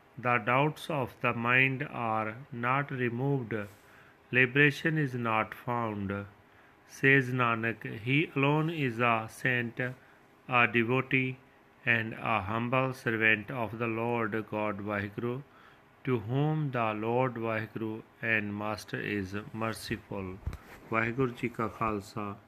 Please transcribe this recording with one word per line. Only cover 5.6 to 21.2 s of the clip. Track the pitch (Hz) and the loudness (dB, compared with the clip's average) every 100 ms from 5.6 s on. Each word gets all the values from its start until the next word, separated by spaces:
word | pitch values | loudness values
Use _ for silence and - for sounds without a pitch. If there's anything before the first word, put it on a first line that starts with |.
| - 120 117 104 98 101 98 - - - - - - | -4 -2 -2 -2 -4 -4 -6 -14 -20 -20 -20 -20 -20
Says | - 135 139 123 | 0 6 6 4
Nanak, | 127 120 113 113 110 131 120 110 | 2 2 2 -2 -4 -8 -8 0
"He | 135 170 139 | 0 2 2
alone | 139 151 156 | 2 2 0
is | 165 135 113 | 0 -2 2
a | 120 113 110 | 2 2 0
saint, | - 131 123 120 113 | -4 0 0 -2 -4
a | 127 127 - - - - - 123 120 | -6 -8 -18 -20 -20 -20 0 4 4
devotee, | 117 113 131 131 135 131 127 - - - - 123 | 4 2 2 2 0 0 -6 -14 -20 -20 -8 0
and | 117 110 123 131 | 2 0 -4 -2
a | 110 | 0
humble | 95 113 120 127 131 | 0 -2 0 0 0
servant | 123 123 113 110 107 101 | -2 -2 2 4 4 2
of | 135 110 110 | -6 -6 -4
the | 117 | -4
Lord | 113 117 120 110 110 104 | -2 0 0 -2 -4 -4
God | 107 107 101 104 | -4 -2 -4 -4
Vaheguru, | 104 101 101 117 127 143 - - - - _ | -4 -4 -4 -6 -6 -10 -20 -20 -20 -20 _
to | - 123 | -2 -2
whom | 104 135 151 156 147 | 0 0 2 2 0
the | 123 113 107 113 | 0 0 0 0
Lord | 123 131 117 | 2 2 0
Vaheguru | 113 110 107 107 110 110 - - | -2 -2 -4 -6 -6 -6 -12 -6
and | 117 110 104 | 0 0 0
Master | 104 107 107 - 131 | -4 -4 -6 -6 -8
is | 104 104 92 101 110 | -4 -2 -2 -6 -8
merciful." | 110 113 107 - 104 - 104 95 95 - - - - - | -6 -4 -4 -6 -8 -6 -8 -8 -8 -10 -10 -14 -18 -4
Vaheguru | 110 113 120 | 0 0 0